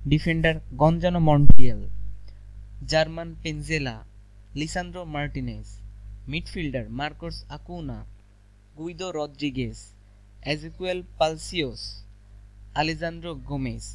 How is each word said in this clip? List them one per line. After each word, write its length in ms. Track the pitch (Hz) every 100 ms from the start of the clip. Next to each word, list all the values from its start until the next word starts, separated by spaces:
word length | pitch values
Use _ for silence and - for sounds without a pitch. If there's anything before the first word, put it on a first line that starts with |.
| 139
ডিফেন্ডার 460 | 151 175 165 160 160 - 123
গঞ্জানো 380 | 156 170 175 175 156
মন্টিয়েল, 520 | 147 143 135 127 117 - - - - - - - - - - 131
জার্মান 380 | 156 156 165 170 160
পেনজেলা, 540 | 160 151 147 156 135 110 - - - - -
লিসান্দ্রো 480 | 135 156 185 180 175 170
মার্টিনেজ, 520 | 147 147 139 123 110 101 - - - - - 127
মিডফিল্ডার 580 | 151 - 196 156 127 107 117
মার্কোস 380 | 147 151 170 165 - 147
আকুনা, 420 | - 175 147 113 107 - - _ _ _ _ 147
গুইদো 320 | 165 165 185 156
রদ্রিগেজ, 600 | 147 143 147 131 117 110 - - - - - - 139
এজেকুয়েল 460 | 151 160 - 185 180 180 -
পালসিওস, 640 | 160 160 - 180 139 110 - - - - - - - - - -
আলেজান্দ্রো 520 | 156 156 165 165 170 147 127
গোমেজ। 360 | 143 131 117 -